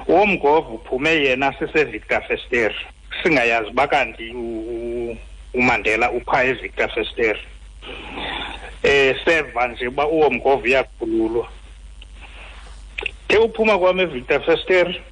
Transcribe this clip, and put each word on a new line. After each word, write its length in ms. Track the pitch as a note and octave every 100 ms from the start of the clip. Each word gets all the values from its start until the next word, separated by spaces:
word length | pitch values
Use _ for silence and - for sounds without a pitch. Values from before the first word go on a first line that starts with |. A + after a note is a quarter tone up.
| -
Womgovu 680 | E3 G#3 D#3+ C#3 D#3+ D3+ A2+
uphume 340 | - B2+ D#3
yena 440 | D#3+ C#3 B2+ C#3 C3
siseVictor 600 | D3+ D#3 C3 A2 - A2+ -
Verster, 460 | A2+ - A#2+ G#2+ - - - - -
singayazi 460 | F3+ C#3 A#2 A#2 G#2+
uba 180 | B2 C#3+
kanti 440 | D3+ A#2+ A2+ A2+
u-, 320 | B2 A#2 A2+ A2+ A#2 A#2 A#2+ A#2+
u-, 60 | A2+ - - -
uMandela 580 | B2 B2 A2+ G#2+ A2 B2
upha 320 | A#2+ - C#3 B2+
eVictor 420 | A2+ F#2+ - A2+ A2+
Verster. 420 | G#2 - A2 G#2 - - - - - - - - - - - - - -
Eh, 320 | - C#3 C3+ B2+ -
seva 420 | E3 C3+ B2 B2
nje 200 | A#2 B2
uba 200 | C#3 D3+
uWomgovu 560 | D#3+ C#3+ A#2+ C3 C3+
uyakhululwa. 840 | A#2+ C3 A#2+ - A#2 A2+ A2 A#2 - - - - - - - - - - - - - - - - - - -
Ke 100 | G#3
uphuma 400 | A3+ A3 A3 G3
kwam 200 | F#3 F#3
eVictor 400 | F3 B2+ B2+ C#3+
Verster, 560 | - D#3 - F#3 F3 - -